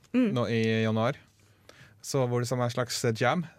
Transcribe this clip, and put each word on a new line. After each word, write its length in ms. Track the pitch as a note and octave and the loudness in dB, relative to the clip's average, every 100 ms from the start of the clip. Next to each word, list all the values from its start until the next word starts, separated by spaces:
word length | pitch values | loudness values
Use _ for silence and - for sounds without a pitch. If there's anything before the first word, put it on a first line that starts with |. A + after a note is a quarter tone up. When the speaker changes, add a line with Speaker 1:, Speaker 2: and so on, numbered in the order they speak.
| - | -4
Speaker 1:
Mm. 200 | B3 A#3 | 0 2
Speaker 2:
nå 120 | B2+ G#2+ | 0 0
i 340 | A2+ A2+ A2 | 0 2 2
januar. 300 | A2 A2 A#2 - - _ _ _ - - - - | 0 0 0 -4 -12 _ _ _ -20 -20 -20 -18
Så 240 | - C#3 B2 | -4 0 0
hvor 120 | B2 | 0
det 80 | A#2+ | -2
som 120 | B2+ | -2
er 40 | |
en 60 | A#2+ | -2
slags, 340 | B2+ A#2 - | -2 -4 -2
eh, 80 | A#2+ | 0
jam, 340 | A2+ B2 E3+ D3+ | 2 2 0 -4